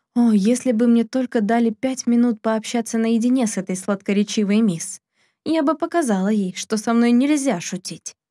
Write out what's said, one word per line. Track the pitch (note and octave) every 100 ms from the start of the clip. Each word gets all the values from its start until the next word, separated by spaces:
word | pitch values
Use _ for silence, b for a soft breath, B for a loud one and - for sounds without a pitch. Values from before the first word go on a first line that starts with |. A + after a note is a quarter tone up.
| _
О, | - A#3+
если | G#3+ G3 A#3+ B3+
бы | A3 A#3+
мне | A#3 A3+
только | C4 B3+ A#3+
дали | G#3 A#3 A#3
пять | A3 C4 C4 -
минут | A#3+ A#3+ A3
пообщаться | A3+ A3 G#3+ A#3+ A3+ A3+
наедине | A3+ A3+ A#3+ C4 A3+
с | G#3
этой | F#3 F#3
сладкоречивой | - G3 - G3 G#3 - G3+ G#3
мисс, | A3+ E3 - - _ _ _ _ -
я | D#4+
бы | D4 D#4
показала | E4+ E4+ C#4+ G3+ F#3+
ей, | A3 F#3
что | - - G#3+
со | A3
мной | A#3 A#3+
нельзя | A#3+ C#4 D4+ C4+ F3+
шутить. | - F3+ - D#3+ - - _